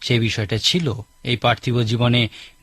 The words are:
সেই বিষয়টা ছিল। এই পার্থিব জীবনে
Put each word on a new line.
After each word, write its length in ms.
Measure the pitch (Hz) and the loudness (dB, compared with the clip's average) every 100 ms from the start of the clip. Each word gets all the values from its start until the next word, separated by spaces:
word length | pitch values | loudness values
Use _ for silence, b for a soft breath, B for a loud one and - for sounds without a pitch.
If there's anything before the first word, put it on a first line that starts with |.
সেই 180 | - 120 | 0 2
বিষয়টা 400 | 113 - 104 110 | 2 -2 -2 0
ছিল। 360 | - 180 156 107 - _ | 0 0 0 -4 -10 _
এই 120 | 127 120 | -4 0
পার্থিব 460 | 123 113 - 120 | 2 0 0 0
জীবনে 460 | 110 117 120 120 113 B B B | 0 2 2 2 0 B B B